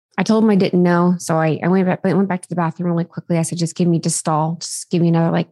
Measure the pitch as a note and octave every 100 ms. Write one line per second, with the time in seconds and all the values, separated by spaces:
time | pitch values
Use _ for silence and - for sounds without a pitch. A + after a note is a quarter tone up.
0 | _ - F#3+ A3 A3 G3+ F#3+ F#3 F3 F3
1 | F3 F3+ - D#3+ D#3+ D3 E3+ F#3+ F#3 -
2 | F#3+ E3+ G3 F3+ - F3+ E3 - F3 E3
3 | E3+ - - E3+ D#3+ F3 E3 - F3 E3
4 | E3+ - - D#3 D#3+ E3 - - - F3+
5 | E3+ E3 E3 E3+ E3+